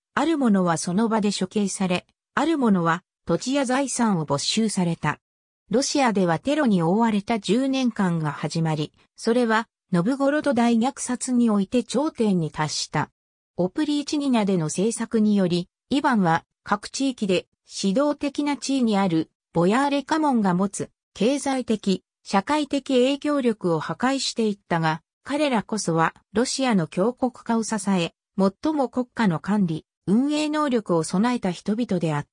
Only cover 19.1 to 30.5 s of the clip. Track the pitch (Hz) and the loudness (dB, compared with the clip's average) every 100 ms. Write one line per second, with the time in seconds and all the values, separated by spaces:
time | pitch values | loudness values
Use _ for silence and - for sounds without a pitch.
19.1 | 160 - _ _ 165 175 240 285 277 277 | 0 -2 _ _ 0 2 2 2 -2 -2
20.1 | 320 302 240 196 175 202 - 139 _ _ | 0 2 2 2 0 -2 -4 -12 _ _
21.1 | - 214 285 277 269 240 220 202 185 _ | -2 0 0 -2 -4 -2 -2 0 -2 _
22.1 | _ - 196 - 202 - 285 - 254 254 | _ -2 -2 0 -2 0 -4 0 2 2
23.1 | 285 294 285 247 214 180 160 - 160 247 | 0 -2 0 0 0 0 -2 -2 -2 -2
24.1 | 269 - - 220 202 - 170 160 160 _ | -2 -4 -2 -2 -4 -4 -2 0 -2 _
25.1 | _ - 285 202 226 - 208 175 160 160 | _ -6 -2 0 0 -2 -4 -2 0 0
26.1 | - _ 202 262 - 262 196 156 - 214 | -2 _ -2 -2 0 0 0 0 0 -2
27.1 | 247 247 - - 226 214 165 - 190 170 | 0 -4 -4 -4 -2 -2 -4 0 0 0
28.1 | _ _ - 196 - 302 302 247 254 247 | _ _ 0 0 0 -2 0 -2 -2 -6
29.1 | - 208 156 - 214 175 156 _ _ - | 0 0 0 -2 0 0 -2 _ _ 0
30.1 | 220 277 302 302 | 2 2 0 -2